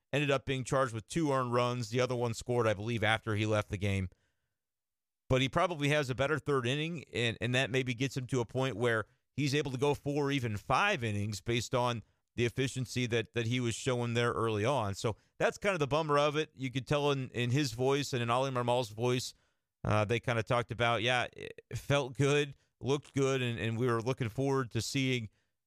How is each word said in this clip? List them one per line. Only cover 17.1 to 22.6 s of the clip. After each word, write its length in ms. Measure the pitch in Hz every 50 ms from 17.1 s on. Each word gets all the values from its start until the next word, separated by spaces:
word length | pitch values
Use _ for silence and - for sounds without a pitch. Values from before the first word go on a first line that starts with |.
in, 180 | 139 135 127 - -
in 160 | 120 120 120
his 240 | 127 151 151 123 113
voice 400 | 120 127 135 139 147 135 - 139
and 80 | 120
in 80 | 117 117
Oli 220 | 120 131 135 135
Marmol's 380 | 127 123 120 123 123 127 127 107
voice, 440 | 107 110 123 123 127 127 - - - _ _ _ _ _ _ _ _ _ -
uh, 200 | - 107 107 107
they 140 | 101 120 113
kind 200 | - 131 117 113
of 60 | 107
talked 260 | - 123 120 117 -
about, 320 | 110 95 120 117 117 104 110
yeah, 240 | 123 127 123 101 - -
it 440 | - 50 - - - - - -
felt 400 | - - - 143 143 131 131 120
good, 360 | - 143 139 147 147 147 143 - -